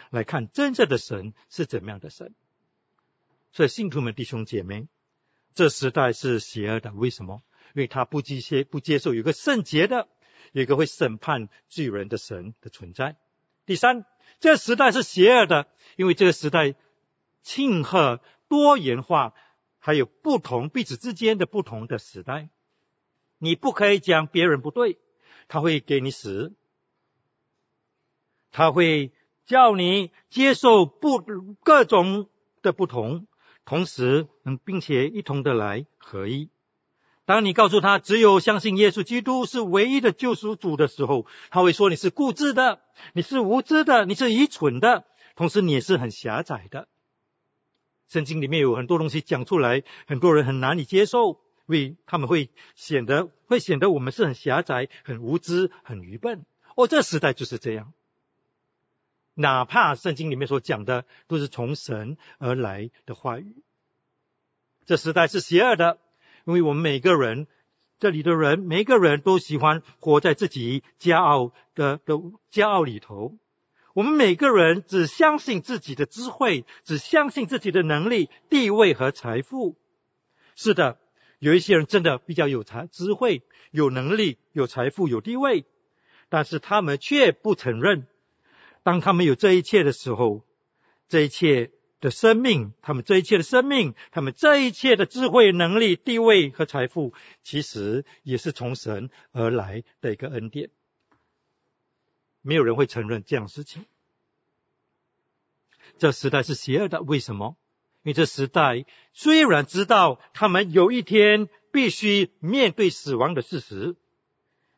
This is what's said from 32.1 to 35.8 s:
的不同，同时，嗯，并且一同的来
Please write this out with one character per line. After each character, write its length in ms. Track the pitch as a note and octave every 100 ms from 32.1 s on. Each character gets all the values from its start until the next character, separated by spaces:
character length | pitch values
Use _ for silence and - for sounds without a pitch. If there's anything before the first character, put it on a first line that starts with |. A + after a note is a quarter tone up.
| G3+ G3 _ _ _
的 100 | F#3+
不 160 | - F3
同， 400 | B2 A2 E3+ G#3+ _ _ _ -
同 200 | D#3 F3+
时， 420 | - B2 D3 D3+ _ C3+
嗯， 120 | C3
并 180 | - F#3+
且 260 | - B2+ C#3+
一 140 | A3
同 220 | D#3+ C#3+
的 100 | C#3+
来 320 | A#2 G#2 G#2+